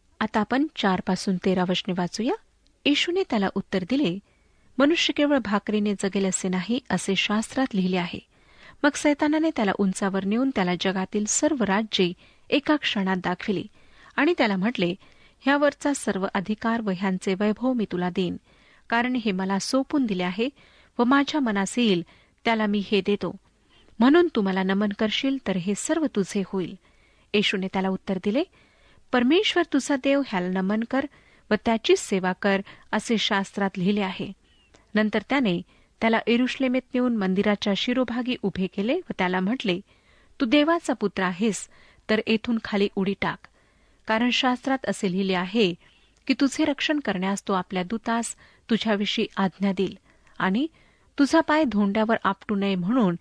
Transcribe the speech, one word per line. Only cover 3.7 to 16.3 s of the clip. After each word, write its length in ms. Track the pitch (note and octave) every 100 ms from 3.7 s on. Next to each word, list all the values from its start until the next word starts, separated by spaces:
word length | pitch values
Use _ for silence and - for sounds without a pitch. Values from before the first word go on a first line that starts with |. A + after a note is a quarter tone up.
| F#3+ F3+
दिले, 280 | C4+ G#3+ F#3+ - _ _ _ _ -
"मनुष्य 340 | C#4+ E4+ -
केवळ 260 | D4+ D4 C#4
भाकरीने 560 | G#3 G#3 - G#3 G#3
जगेल 320 | G3 G3 G3 F#3+
असे 220 | - F#3
नाही, 320 | F#3 F3+ B3 -
असे 240 | F3+ -
शास्त्रात 600 | F#3 - G#3 - C4+ C4
लिहिले 220 | F#3+ F3+ F#3
आहे." 360 | F3 - - _ _ - - -
मग 80 | C#4+
सैतानाने 560 | - D4+ C#4+ D4+ D#4 D#4+ C#4+
त्याला 160 | G3+ -
उंचावर 460 | G3 - G3 F#3+
नेऊन 260 | F#3+ A3+ C4+
त्याला 180 | A#3 F3+ F3+
जगातील 440 | F#3+ F#3+ F#3+ G#3
सर्व 400 | G#3 - D4+ C#4+
राज्ये 480 | G3 G3 A3 - F3+ - - _ -
एका 260 | C#4+ - D4+
क्षणात 400 | - G#3 F#3 F#3
दाखविली 500 | F3 F3+ - F3+ G#3 - - - - -
आणि 180 | D4 F4
त्याला 180 | A3+ F#3+
म्हटले, 380 | G#3 B3 F3 F#3+ - - - _
"ह्यावरचा 520 | C4 C#4+ C#4+ - C#4+
सर्व 340 | C#4 - F#3+ F#3+